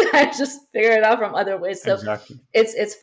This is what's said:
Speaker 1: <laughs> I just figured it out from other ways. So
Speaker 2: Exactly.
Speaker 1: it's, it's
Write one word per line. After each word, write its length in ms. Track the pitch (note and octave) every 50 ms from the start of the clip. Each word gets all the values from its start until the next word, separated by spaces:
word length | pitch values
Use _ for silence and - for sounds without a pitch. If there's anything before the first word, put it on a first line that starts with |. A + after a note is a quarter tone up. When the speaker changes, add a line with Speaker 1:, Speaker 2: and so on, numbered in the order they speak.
| A4+
Speaker 1:
<laughs> 60 | - -
I 120 | D4 - - -
just 240 | - C#4 C4+ - - - _ -
figured 260 | G#3+ G#3+ A#3 A3+ A3
it 60 | G#3+
out 140 | G#3+ A#3 A#3+
from 160 | G#3+ G3+ -
other 220 | D#3+ G3+ G3 G3 F3+
ways. 240 | E3 F#3+ F#3+ F3+ -
So 120 | - G2
Speaker 2:
Exactly. 440 | G2 G#2+ G#2+ G#2+ G#2 - - - - _ _ -
Speaker 1:
it's, 220 | A3+ A3 A3 -
it's 220 | - G#3 G#3 - -